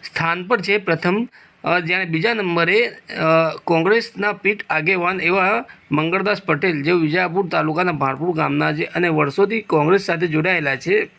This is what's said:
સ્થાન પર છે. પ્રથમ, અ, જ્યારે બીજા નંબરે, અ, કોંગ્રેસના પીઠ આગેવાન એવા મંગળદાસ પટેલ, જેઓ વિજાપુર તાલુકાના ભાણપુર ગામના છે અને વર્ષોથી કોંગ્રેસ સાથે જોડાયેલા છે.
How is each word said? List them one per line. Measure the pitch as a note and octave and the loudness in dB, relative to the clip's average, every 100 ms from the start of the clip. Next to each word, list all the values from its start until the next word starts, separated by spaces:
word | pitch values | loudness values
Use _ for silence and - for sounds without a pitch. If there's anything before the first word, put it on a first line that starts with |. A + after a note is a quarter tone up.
સ્થાન | - - E3 F3 | -10 -4 -2 -4
પર | F3+ A#3 | -2 -2
છે. | F#3+ G#3 | 0 -2
પ્રથમ, | G3+ E3 F3+ G3+ A#3+ - - _ | 0 0 0 0 -4 -10 -20 _
અ, | - F3 | -2 -2
જ્યારે | E3 F3+ F3+ | 0 -2 -2
બીજા | D#3+ G#3+ | -2 0
નંબરે, | A3+ F#3 E3+ E3+ G#3 A#3 | -2 -2 0 2 2 0
અ, | - - - D#3+ D#3+ D#3+ D3 | -6 -14 -2 2 4 2 -4
કોંગ્રેસના | - E3 E3+ A3+ A3+ F#3 G#3 | 0 0 4 2 0 -4 -4
પીઠ | G3+ G3 G#3 - | 0 -2 -2 -2
આગેવાન | D#3 D#3 F#3+ F3 F#3+ | -2 0 0 0 0
એવા | E3 F#3+ F#3 A3+ A#3 - _ | 0 2 2 0 -4 -20 _
મંગળદાસ | D3+ D#3+ F#3 F#3+ G3 | -2 0 0 0 -2
પટેલ, | - D3+ F#3+ D#3 | -2 0 0 0
જેઓ | C#3+ F3 | 0 2
વિજાપુર | D#3 E3+ F3+ F3 F3+ | 2 0 0 -2 -2
તાલુકાના | E3 D#3 D#3 F#3 | 0 0 0 -2
ભાણપુર | D3+ C#3 C3+ E3+ D#3 | 0 -2 0 -2 0
ગામના | C#3+ C#3+ D#3 | 0 0 0
છે | D3+ | -2
અને | E3+ E3 F3 | -4 -2 0
વર્ષોથી | D#3 D3 C#3 G3 A3 | 2 0 2 0 0
કોંગ્રેસ | - D#3 D3 F#3+ | 0 2 4 2
સાથે | G3 E3+ E3+ | 2 -2 0
જોડાયેલા | D#3 F3 F3+ D3 C3+ | 0 0 0 0 -4
છે. | E3 G#3 G3 | 0 0 0